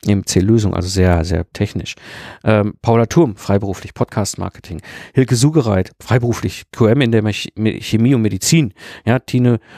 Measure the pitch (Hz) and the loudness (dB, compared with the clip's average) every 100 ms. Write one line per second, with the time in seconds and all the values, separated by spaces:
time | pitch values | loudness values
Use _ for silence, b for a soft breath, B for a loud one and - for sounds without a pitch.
0 | - 101 90 - 95 113 104 87 92 95 | -2 0 0 0 2 2 2 -2 -2 0
1 | 92 85 87 82 85 - 101 - - - | 2 2 0 -4 -4 -6 -6 -6 -10 -14
2 | B B B B 110 107 104 - - 117 | B B B B 0 0 0 -4 0 2
3 | 117 - 151 98 - 101 101 92 - - | 2 2 2 0 -2 -2 -2 -8 -10 -6
4 | - - 101 - 92 - - 80 - B | -6 -4 -6 -6 -10 -12 -14 -14 -14 B
5 | B - 131 123 139 156 113 98 92 - | B 0 2 2 2 2 2 0 -2 -6
6 | - 113 120 110 98 - - - 110 131 | -2 0 0 -2 -6 -8 -10 0 2 2
7 | 123 113 104 101 - - 107 - - 110 | 2 2 0 -4 -8 -4 -4 -4 -4 0
8 | 117 135 107 92 - 165 123 - B B | 2 2 0 -2 2 2 2 -4 B B
9 | - 127 - 127 123 113 B | -2 -2 0 0 2 0 B